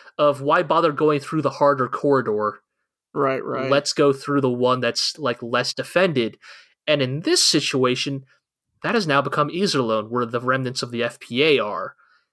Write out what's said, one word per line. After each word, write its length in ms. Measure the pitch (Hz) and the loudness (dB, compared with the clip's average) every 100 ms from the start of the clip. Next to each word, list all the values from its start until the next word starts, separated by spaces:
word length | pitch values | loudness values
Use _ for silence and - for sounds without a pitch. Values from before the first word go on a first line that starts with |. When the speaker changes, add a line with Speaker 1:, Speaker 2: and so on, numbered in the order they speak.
| - - | -18 2
Speaker 1:
of 220 | 147 135 | 2 2
why 220 | 139 165 | 2 2
bother 300 | 156 160 165 | 4 2 2
going 280 | 143 151 151 | 2 0 0
through 220 | 143 156 | -2 -2
the 80 | 139 | -2
harder 380 | - 143 139 120 | 2 2 2 -2
corridor. 720 | - 147 135 113 107 104 - _ _ _ _ _ | -2 2 2 2 -2 -2 -6 _ _ _ _ _
Speaker 2:
Right, 320 | - 135 135 | -2 -2 -2
right. 260 | - 127 131 | -4 -6 0
Speaker 1:
Let's 220 | 139 147 | 0 0
go 200 | - 143 | 2 2
through 280 | 135 - 143 | 2 0 0
the 100 | 127 | 2
one 300 | 123 123 127 | 2 0 2
that's, 360 | 120 117 - - | 0 -2 -4 -4
like, 220 | 135 120 | -6 -6
less 320 | 120 120 123 | -4 -2 -2
defended. 640 | - - 175 185 135 110 - - - _ _ - | -6 -2 2 2 2 0 -4 -20 -20 _ _ -2
And 120 | 147 | 0
in 200 | 131 139 | 0 -2
this 200 | 240 359 | -2 2
situation, 840 | - 156 - 135 127 127 - 139 131 _ _ _ _ _ | 2 0 0 0 0 0 -4 -6 -10 _ _ _ _ _
that 140 | 156 226 | -2 -2
has 100 | 165 | 2
now 160 | 139 | 0
become 280 | 139 - 147 | 0 -2 -2
Iserlohn, 600 | 165 196 147 117 110 107 | 0 0 0 0 0 -2
where 160 | 120 120 | -4 -2
the 140 | 120 | -2
remnants 420 | 123 131 127 127 | -2 -2 -2 -6
of 80 | 123 | -6
the 140 | 117 | -4
F 160 | 117 - | -4 -6
P 240 | - 120 | -6 0
A 140 | 156 131 | 4 4
are. 340 | 107 90 95 - _ _ _ | 0 -6 -8 -14 _ _ _